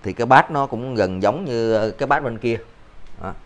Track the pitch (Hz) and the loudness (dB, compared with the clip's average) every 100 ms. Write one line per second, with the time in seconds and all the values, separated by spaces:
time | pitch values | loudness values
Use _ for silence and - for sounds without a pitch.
0 | 104 90 117 131 170 151 139 113 131 120 | -8 -4 6 6 6 -2 -2 -4 -4 0
1 | 95 92 101 139 143 117 113 110 107 - | 0 2 0 0 -4 -2 2 2 0 -2
2 | 135 143 139 113 120 113 - - - - | 0 0 0 -4 -4 -4 -8 -20 -20 -16
3 | - - 95 - | -14 -10 -10 -12